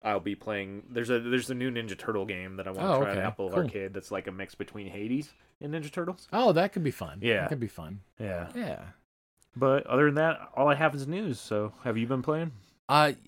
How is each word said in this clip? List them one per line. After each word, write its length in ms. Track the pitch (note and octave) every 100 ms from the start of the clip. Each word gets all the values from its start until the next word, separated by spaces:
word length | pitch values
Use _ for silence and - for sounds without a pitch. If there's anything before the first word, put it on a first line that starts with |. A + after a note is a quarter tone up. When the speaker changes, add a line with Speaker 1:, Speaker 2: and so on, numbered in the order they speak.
Speaker 1:
I'll 160 | G#2+ G2+
be 160 | F2+ G2
playing. 480 | - G#2 G2 G2+ -
There's 200 | A#2+ A#2+
a, 100 | B2
there's 280 | A#2+ B2+ A#2+
a 60 | B2
new 160 | C3
Ninja 260 | A#2 A2+ F#2+
Turtle 280 | - G#2+ G2
game 320 | F#2 F#2 F#2+
that 100 | F#2+
I 40 |
wanna 240 | F#2+ E3+ C#3
Speaker 2:
Oh, 40 |
Speaker 1:
try 100 | B2
at 60 | G2
Speaker 2:
okay. 80 | F#2+
Speaker 1:
Apple 240 | - F#2+
Speaker 2:
Cool. 100 | G2
Speaker 1:
Arcade 340 | D3 G2+ F#2+
that's 180 | G2 -
like 160 | G#2+ G#2
a 40 |
mix 240 | F#2+ F#2+ -
between 320 | - G#2+ G2
Hades 440 | G#2 G#2+ C3 D3 _ _ _
and 120 | D3
Ninja 160 | D#3+ D3
Turtles. 380 | F#3 E3+ F3 -
Speaker 2:
Oh, 180 | G#3+ B3
that 220 | D#3+ G3
could 100 | G3
be 80 | D3
fun. 280 | - E2+ D#2+
Speaker 1:
Yeah. 200 | A#2 G#2
Speaker 2:
That 80 | F2
could 120 | C#3
be 60 | A2+
fun. 320 | - D#2 G2+ - -
Speaker 1:
Yeah. 300 | G#2+ F2 E2+
Speaker 2:
Yeah. 280 | A#3+ F#3+ D#2 F#2 - _ _ _ _ _ B2+
Speaker 1:
But 300 | C3+ C#3 -
other 180 | B2+ D3
than 100 | C#3+
that, 340 | D#3+ - - -
all 120 | D3
I 80 | C#3+
have 180 | D#3 C#3
is 120 | C3+
news. 320 | F3+ G#3+ A#2
So, 320 | - G#2 G#2+ - B2+
have 100 | A2
you 100 | A#2
been 160 | C3
playing? 280 | B2+ D#3 E3 C3 - _ -
Speaker 2:
Uh, 240 | D3 D3+ -